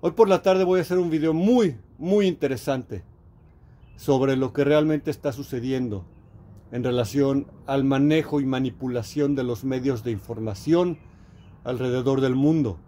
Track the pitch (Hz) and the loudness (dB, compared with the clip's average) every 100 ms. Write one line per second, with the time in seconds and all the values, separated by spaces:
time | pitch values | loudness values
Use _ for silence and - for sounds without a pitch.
0 | 165 180 220 185 196 190 185 185 165 180 | -4 4 4 6 4 2 4 2 2 0
1 | 175 160 160 160 190 247 208 120 - - | 0 0 0 0 2 4 2 -2 -16 -10
2 | 165 202 196 170 139 127 - 131 123 98 | -2 2 2 0 -2 -4 -2 -4 -4 -12
3 | - - - - - - - - - - | -14 -20 -20 -20 -20 -20 -20 -20 -20 -14
4 | - 135 135 131 131 - 139 151 156 156 | 0 2 2 0 -2 0 2 4 4 0
5 | 143 147 147 127 139 127 120 131 123 101 | -2 -6 -6 -8 -8 -6 -4 -4 -4 -6
6 | 87 - - - - - - 120 123 123 | -10 -20 -20 -20 -20 -20 -12 -4 -2 -2
7 | 110 139 139 139 143 - - 139 135 135 | -2 0 0 0 -4 -14 -4 -2 0 2
8 | 143 156 147 147 135 131 131 - 127 123 | 4 2 0 -2 -2 -2 -4 -4 -6 -6
9 | 113 147 143 139 123 120 135 131 127 123 | -6 -2 -2 0 -2 -4 -4 -2 -2 -2
10 | 113 107 - 113 110 98 - 170 180 156 | -4 -6 -8 -8 -8 -8 0 2 2 -2
11 | - - - - - - - 127 127 127 | -12 -20 -20 -20 -20 -14 -8 -4 -2 0
12 | 127 135 131 127 143 160 131 87 | 0 2 2 2 2 2 0 -4